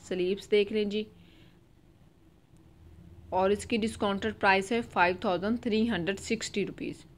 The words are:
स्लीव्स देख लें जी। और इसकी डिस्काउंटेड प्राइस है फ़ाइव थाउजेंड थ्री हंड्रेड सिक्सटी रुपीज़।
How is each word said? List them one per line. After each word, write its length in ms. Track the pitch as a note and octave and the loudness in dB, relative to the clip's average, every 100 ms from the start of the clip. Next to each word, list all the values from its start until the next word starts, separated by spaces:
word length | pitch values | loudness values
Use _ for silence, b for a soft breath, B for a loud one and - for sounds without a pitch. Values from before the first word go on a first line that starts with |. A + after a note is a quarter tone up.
| - | -6
स्लीव्स 420 | F#3 F3+ G3 - | -2 0 -2 2
देख 220 | G#3 G3+ | 2 2
लें 180 | G#3+ G#3 | 0 -2
जी। 160 | G#3 G#3+ B B B B B _ _ _ _ - _ - _ _ - - - - - - - - | -2 -6 B B B B B _ _ _ _ -20 _ -20 _ _ -20 -20 -20 -20 -20 -20 -20 -4
और 180 | F3+ F#3+ | 2 2
इसकी 260 | G#3 - A#3 | 2 0 -2
डिस्काउंटेड 540 | A3 - G#3 G3 A3 G#3+ | -2 -2 -2 -2 -4 0
प्राइस 360 | G3+ F#3+ F#3+ | 4 4 2
है 100 | A#3 | -2
फ़ाइव 340 | A#3 G3+ F3 F#3 A3 | -2 2 2 2 0
थाउजेंड 340 | F3 G3 A#3 | 0 0 -2
थ्री 260 | A#3+ G#3+ A3+ | 0 0 2
हंड्रेड 300 | F#3+ E3+ F#3+ | 0 -2 -4
सिक्सटी 420 | - A3 - G3+ | -4 -4 -4 -4
रुपीज़। 400 | F#3+ - - D3+ - | -4 -6 -10 -10 -16